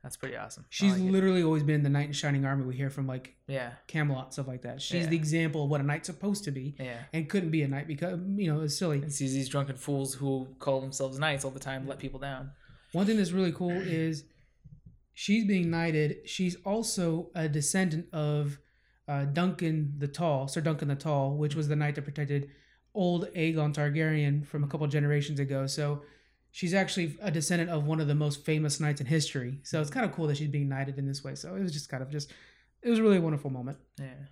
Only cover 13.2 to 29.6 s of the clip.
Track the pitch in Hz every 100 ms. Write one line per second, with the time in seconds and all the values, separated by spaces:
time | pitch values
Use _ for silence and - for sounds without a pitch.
13.2 | 180 185 180 156 180 175 185 165 160 151
14.2 | - _ _ _ - - - - _ -
15.2 | - 214 208 196 170 165 165 156 151 -
16.2 | - - 180 175 196 214 226 - 170 165
17.2 | 175 180 160 151 143 190 185 156 165 165
18.2 | 151 147 143 143 _ _ _ _ - 143
19.2 | 139 143 180 185 165 156 147 143 143 143
20.2 | 170 139 139 170 160 147 147 139 156 143
21.2 | 135 147 151 151 147 151 147 147 143 143
22.2 | 143 143 139 - _ _ _ 214 180 175
23.2 | - 185 165 160 151 147 147 147 160 156
24.2 | 143 143 147 175 143 156 151 147 147 147
25.2 | 143 143 139 135 135 151 147 147 - -
26.2 | _ _ _ - 180 185 185 - 170 147
27.2 | 208 160 147 175 170 160 147 156 147 147
28.2 | 147 143 - 156 151 147 151 143 123 160
29.2 | 143 139 123 139